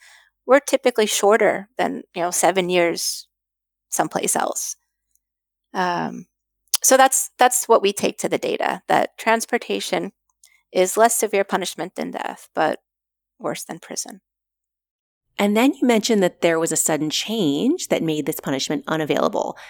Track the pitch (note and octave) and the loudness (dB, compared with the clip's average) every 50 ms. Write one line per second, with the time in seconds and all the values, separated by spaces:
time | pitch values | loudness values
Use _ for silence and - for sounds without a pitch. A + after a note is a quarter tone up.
0 | - - - - _ _ _ _ _ - C4 C#4+ C#4 - C#4 C4 - B3+ B3 - | -20 -20 -20 -20 _ _ _ _ _ 4 4 4 4 2 0 0 2 0 2 2
1 | G#3+ G#3 - - G#3 G3+ G#3+ A3+ G#3+ F#3 - F#3 G3 - _ - F3 E3+ F3+ - | 0 0 0 2 4 4 4 6 4 2 2 0 -6 -8 _ -4 -4 -4 -4 -8
2 | - _ - F#3 E3+ F3+ F3+ - - E3 F#3 F#3+ F3+ F3 F3+ F3 E3+ E3+ D#3+ - | -12 _ -8 -6 -6 -4 -2 0 2 2 2 2 0 0 2 2 2 2 0 -2
3 | - - - - - _ _ _ _ _ _ _ _ _ _ _ _ _ - - | -4 -6 -8 -8 -12 _ _ _ _ _ _ _ _ _ _ _ _ _ -4 -4
4 | - - - - - - - - - - - - - - - - _ _ _ _ | -4 -4 -4 -4 -2 -2 -2 -2 -2 -4 -4 -6 -8 -10 -12 -14 _ _ _ _
5 | _ _ _ _ _ _ _ _ _ _ _ _ _ _ - G3 F3+ F3+ F3 E3+ | _ _ _ _ _ _ _ _ _ _ _ _ _ _ -6 -4 -2 -2 -2 -4
6 | E3 - - - F3+ - _ _ _ _ _ _ _ _ - - - - C4 C4 | -4 -6 -8 -10 -14 -18 _ _ _ _ _ _ _ _ -4 -2 2 4 6 6
7 | C4 C4+ - - - - - - B3 B3+ - - - - A3+ - G3 G3+ G3+ - | 6 6 4 0 -4 -4 0 2 2 4 4 2 2 4 4 4 4 2 0 0
8 | G3+ - - - - - D3+ - - D#3+ - - - C#2 - F#3 - - - D3+ | -2 -4 -2 -4 -4 -2 -2 -2 -2 -4 -4 -2 -2 -2 -4 -4 -2 0 0 0
9 | - - _ - - A3+ A3+ A3+ A3+ - A#3+ A#3 - - G3+ G3 - - F#3 E3+ | 0 -2 _ -6 -2 -2 -2 -2 -2 -4 -6 -6 -4 -6 -6 -6 -6 -4 -4 -6
10 | F3 G3+ - _ _ _ _ _ _ _ _ _ _ _ - F#3 F#3 F#3 - G#3 | -6 -8 -12 _ _ _ _ _ _ _ _ _ _ _ 0 0 0 2 4 4
11 | A3+ A#3 - - A3+ G#3 G#3 G3 G3 - G3+ F#3 F3+ - - - D#3+ F#3 - - | 4 4 4 0 -2 0 0 -2 0 0 -2 -4 -4 -6 -8 -8 -10 -8 -8 -8
12 | - F3+ - - - - - - - - _ - D#3 - - - _ _ _ _ | -8 -8 -8 -8 -8 -10 -10 -14 -18 -8 _ -2 -2 -2 -2 -4 _ _ _ _
13 | _ _ _ _ _ _ _ _ A3+ D#3 - - - - D3+ E3 - - - - | _ _ _ _ _ _ _ _ -8 -8 -8 -8 -10 -12 -14 -14 -14 -12 -12 -12
14 | - - G#3 F#3+ _ _ _ _ _ _ _ _ _ _ _ _ _ _ _ _ | -12 -12 -16 -20 _ _ _ _ _ _ _ _ _ _ _ _ _ _ _ _
15 | _ _ _ _ _ _ _ - G3+ G#3 G#3 A3 B3 C#4 - - C#4 B3 A#3 G#3+ | _ _ _ _ _ _ _ -2 0 2 4 4 4 2 2 2 2 2 2 2
16 | G#3+ - A3 G3+ F#3 F3 - _ - E3+ E3 E3 E3 D#3+ D#3+ D3+ - - D#3 C#3+ | 2 2 2 2 2 2 0 _ 0 2 2 2 0 0 0 -2 0 0 0 0
17 | D#3 D3+ - - - G3+ A3 A#3 F3+ C#3+ C#3 D3+ F#3+ B3+ F4 F4+ - - - - | -2 -2 -2 -4 -4 -4 -2 0 0 0 0 2 2 0 0 0 -2 -2 -2 -2
18 | E3+ D#3+ D#3 D3+ C#3 D#3+ D#3 - - - C#3 - - - D#3 D3 - - D#3+ D#3 | 0 0 -2 -2 -2 -4 -6 -6 -6 -4 -4 -4 -4 -4 -4 -6 -4 -4 -4 -2
19 | D#3 C#3+ D3+ - - - - - - - - - - | -2 0 0 0 0 0 0 -2 -4 -4 -6 -10 -16